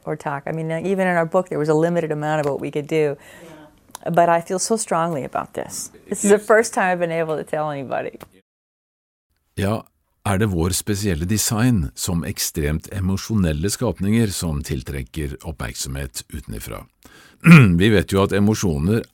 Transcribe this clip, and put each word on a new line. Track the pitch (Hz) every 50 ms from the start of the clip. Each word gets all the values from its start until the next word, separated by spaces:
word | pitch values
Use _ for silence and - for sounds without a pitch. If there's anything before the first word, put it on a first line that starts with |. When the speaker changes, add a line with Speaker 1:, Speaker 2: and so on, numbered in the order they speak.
| -
Speaker 1:
or | - 156
talk. | 147 - 156 143 139 -
I | 156
mean, | 160 160 160 160
even | 160 165 170 185 196 185 185 185
in | 175
our | 170 165
book, | 160 - 185 180 -
there | 151 147
was | 151 156
a | 156
limited | 156 160 170 175 170 156 151
amount | 151 151 151 151 156 156
of | 147 143
what | 135 -
we | 139 143
could | 143 151 143
do. | 147 160 156 151 143 139 - - - - - - - 160 156 - - _ _ _ _ - - -
Speaker 2:
Yeah. | -
Speaker 1:
But | 170 170 170 170
I | 170 170
feel | 170 - 190 180
so | - - 226
strongly | 220 - - - 165 165 175 165 135 123
about | - - - - - -
this. | - - - - - - - - - - -
This | 202 - -
is | 202
the | 208 202
Speaker 3:
Yes. | 208
Speaker 1:
first | - 214 220 233 - -
time | 240 196 180
I've | 185 175
been | 175 165
able | 165 165 165 156 156
to | 143 -
tell | - - 156 151 151
anybody. | 143 139 131 117 - - 131 - - - - _ _ 95 _ _ _ _ _ _ _ _ _ _ _ _ _ _ _ _ _ _ _ _ _ _ -
Speaker 3:
Ja, | - 98 98 110 - - _ _ _ _ _ _ _
er | - 104 98 92
det | 113 107
vår | 92 82 80 92 90
spesielle | - - - 104 95 104 101 85 73 87
design | 90 110 101 - - 120 107 120 127 120 92 73 62 - -
som | - - 87 85 69
ekstremt | - - - - - - 85 73 73 78 82 - - 98
emosjonelle | 98 92 95 95 95 - - 113 104 90 82 76 73 85 101
skapninger | - - 127 110 82 - 95 101 110 117 117 101
som | 90 - 92 82 73 71
tiltrekker | 67 - 80 64 - - 69 67 64 - - 80 73 67 67 -
oppmerksomhet | - 85 73 - - 58 60 - - 67 67 69 69 65 - - - -
utenifra. | - 73 - - 53 52 - 60 52 50 - _ _ _ _ - - - - - _ _
<clears throat> | - 165 170 151 120 95 85 85
Vi | 98 113
vet | 107 90 80 - 101
jo | 95
at | 98 - 95
emosjoner | 101 101 107 107 - - 90 76 69 76 95 113 113 - _